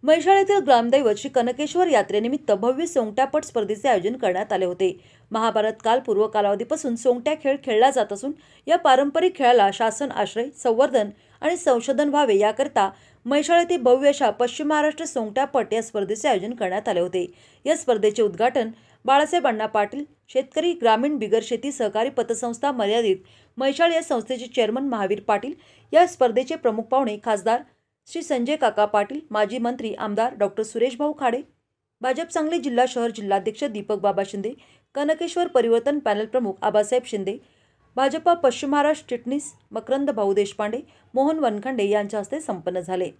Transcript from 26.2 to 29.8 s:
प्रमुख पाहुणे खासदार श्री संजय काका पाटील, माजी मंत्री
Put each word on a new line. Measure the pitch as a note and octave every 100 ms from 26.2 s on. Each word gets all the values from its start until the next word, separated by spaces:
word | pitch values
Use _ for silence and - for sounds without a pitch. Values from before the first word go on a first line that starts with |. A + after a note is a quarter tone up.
| B3 A3+ B3+ D#4+
प्रमुख | B3 A3
पाहुणे | A3+ C4 B3+ G#3
खासदार | A#3+ G#3+ F#3+ A#3+ D4+ _ _ _ _
श्री | E4+
संजय | E4 C4+ A#3+ D4+
काका | C#4 -
पाटील, | G#3 G#3+ G3+ C#4+ -
माजी | G#3+ G#3 B3
मंत्री | A#3 B3+